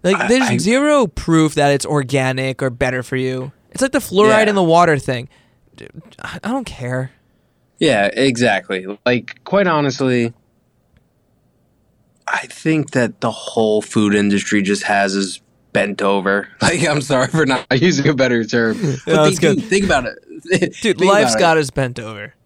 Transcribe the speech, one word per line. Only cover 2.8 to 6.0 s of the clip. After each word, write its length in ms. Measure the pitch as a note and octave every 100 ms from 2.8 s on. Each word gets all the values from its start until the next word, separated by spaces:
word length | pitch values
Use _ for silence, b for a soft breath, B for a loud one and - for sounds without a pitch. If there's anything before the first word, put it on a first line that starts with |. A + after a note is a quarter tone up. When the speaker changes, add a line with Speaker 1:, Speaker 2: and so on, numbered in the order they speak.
| C3 B2+
Speaker 1:
for 120 | A#2+ C3
you. 360 | B2+ B2+ B2+ - _
It's 100 | -
like 120 | C4
the 80 | C#4
fluoride 440 | - F#3 G#3+ G#3+ G#3+
Speaker 2:
Yeah. 40 |
Speaker 1:
in 40 | G3+
the 60 |
water 340 | F3 E3 F3 C#3+
thing. 300 | - B2 C3 b b b _ -
Dude, 260 | - -